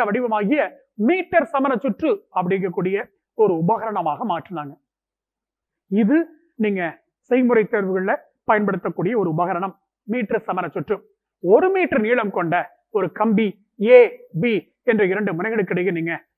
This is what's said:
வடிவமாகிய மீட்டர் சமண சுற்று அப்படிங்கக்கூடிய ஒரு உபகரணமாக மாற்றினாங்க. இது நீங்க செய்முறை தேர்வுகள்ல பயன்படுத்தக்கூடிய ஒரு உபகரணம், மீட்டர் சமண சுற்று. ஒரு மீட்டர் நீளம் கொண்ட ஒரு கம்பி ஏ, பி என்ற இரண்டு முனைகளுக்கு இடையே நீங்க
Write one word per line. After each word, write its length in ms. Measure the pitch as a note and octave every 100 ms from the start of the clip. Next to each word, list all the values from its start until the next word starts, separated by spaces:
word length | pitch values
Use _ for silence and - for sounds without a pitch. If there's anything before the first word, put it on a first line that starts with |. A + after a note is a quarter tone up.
| G#3+
வடிவமாகிய 520 | A3 A#3+ G#3+ G3+ D4 F#3+ - _ - A3
மீட்டர் 420 | F#4 F#4 F4 D4+
சமண 180 | C#4 C4+ B3
சுற்று 280 | C4+ - D#4 C#3 _ F3+
அப்படிங்கக்கூடிய 600 | F3+ F#3+ F#3 F3 F#3 G3 A#3+ _ _ -
ஒரு 120 | G#3 E3
உபகரணமாக 600 | E3+ A3 A3 G#3 E3 D3 A3
மாற்றினாங்க. 420 | E3 - E3+ C#3+ - _ _ _ _ _ _ _ _ _ _ - G3
இது 160 | A3 D#4 D#4+ _ _ - G#3+
நீங்க 160 | G3 E3 D3 _ _ -
செய்முறை 320 | B3 B3 A#3+ G#3
தேர்வுகள்ல 420 | G#3+ F#3+ F#3 F#3+ - - _ -
பயன்படுத்தக்கூடிய 640 | G#3+ G3+ F#3+ F#3+ E3+ F3 A#3+
ஒரு 80 | F3+ D#3
உபகரணம், 380 | F3 F3 F#3 - _ _ -
மீட்டர் 320 | B3 A3 A3+ -
சமண 180 | F#3 F3
சுற்று. 220 | F#3+ - G3+ - _ _ _ F3
ஒரு 140 | A#3 F#4 F#4+
மீட்டர் 260 | F4 C#4+ G#3+
நீளம் 280 | B3 G#3 G3
கொண்ட 180 | E3+ F3 - _ _ G#3+
ஒரு 100 | F3+ -
கம்பி 280 | A3 G#3 G#3+ - _ - G#3
ஏ, 80 | B3 A#3+ - - E3
பி 100 | A#3+ G#3 - _ -
என்ற 140 | A3 F#3+
இரண்டு 200 | F#3+ G3+ E3
முனைகளுக்கு 360 | G#3 A3+ F#3 F3+
இடையே 180 | F#3 E3+
நீங்க 160 | E3 E3 -